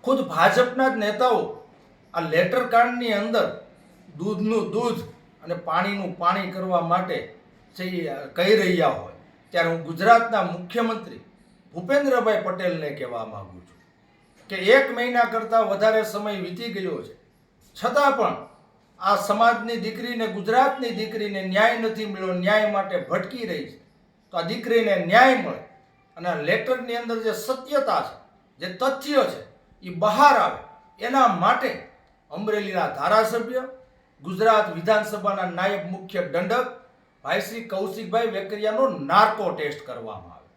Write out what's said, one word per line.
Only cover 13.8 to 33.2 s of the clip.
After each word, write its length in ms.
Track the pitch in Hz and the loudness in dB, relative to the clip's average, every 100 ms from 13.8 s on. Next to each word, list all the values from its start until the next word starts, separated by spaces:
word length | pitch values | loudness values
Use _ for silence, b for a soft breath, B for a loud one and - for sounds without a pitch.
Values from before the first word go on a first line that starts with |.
| _ _ _ _ _ _ - | _ _ _ _ _ _ -12
કે 160 | 190 190 262 | -2 6 6
એક 100 | 269 240 | 6 -2
મહિના 340 | 247 240 233 | 0 2 2
કરતાં 380 | 226 220 226 196 | 0 2 2 2
વધારે 400 | 196 220 220 208 | 2 4 4 0
સમય 320 | 202 208 196 | -4 -4 -6
વીતી 320 | 175 180 233 196 | -6 -8 -8 -6
ગયો 260 | 185 151 - | -6 -6 -10
છે, 60 | - _ _ _ _ _ - | -18 _ _ _ _ _ -4
છતાં 380 | 233 277 277 269 | 0 4 4 4
પણ 260 | 190 - - - _ _ _ _ | 0 -2 -12 -20 _ _ _ _
આ 180 | 185 202 - | 2 2 2
સમાજની 560 | 208 233 240 226 233 214 | 4 4 4 -2 -4 -4
દીકરીને, 420 | 190 240 226 220 190 | -6 -6 -4 -4 -4
ગુજરાતની 580 | 190 240 269 269 233 202 | 2 4 4 2 -6 -4
દીકરીને 420 | 220 220 208 196 190 | -6 -4 -6 -4 -2
ન્યાય 260 | 190 226 233 | 4 4 4
નથી 260 | 226 220 208 | -2 -4 -6
મળ્યો, 260 | 190 190 180 | -6 -4 -2
ન્યાય 280 | 185 214 214 202 | 2 4 4 0
માટે 200 | 190 180 - | -2 -4 -2
ભટકી 400 | 180 180 247 214 | -4 -4 -8 -6
રહી 160 | 160 - | -6 -8
છે. 80 | - _ _ _ _ _ | -16 _ _ _ _ _
તો 80 | 175 | -6
આ 100 | 170 | -4
દીકરીને 440 | 233 226 233 208 190 170 | -6 0 2 4 0 4
ન્યાય 260 | 214 262 247 | 6 8 6
મળે 200 | 165 127 - - _ _ _ 160 | 0 -8 -12 -20 _ _ _ -8
અને 100 | 175 | -6
આ 100 | 156 151 | -4 0
લેટરની 500 | 214 247 247 233 240 | -2 0 -4 -2 -6
અંદર 160 | 233 226 220 | -4 -4 -4
જે 80 | - | -4
સત્યતા 560 | - 254 - 277 240 165 - | -6 -6 -2 -2 0 -2 -4
છે, 80 | - _ _ _ _ | -12 _ _ _ _
જે 140 | 180 180 | -12 -4
તથ્ય 460 | 262 277 302 277 214 | -2 -2 0 2 2
છે, 100 | - - _ _ _ | -4 -16 _ _ _
એ 120 | 185 170 208 | -12 0 2
બહાર 280 | 214 285 254 185 | 6 6 6 2
આવે, 140 | - - - _ _ | -2 -16 -20 _ _
એના 280 | 233 269 240 180 | -2 4 4 4
માટે 280 | 196 247 262 - - _ _ _ _ | 2 2 -2 -6 -14 _ _ _ _
અમરેલીના 580 | 160 214 208 196 185 151 135 | -8 -2 -2 -2 -2 -4 -2
ધારાસભ્ય, 680 | 156 214 | 2 4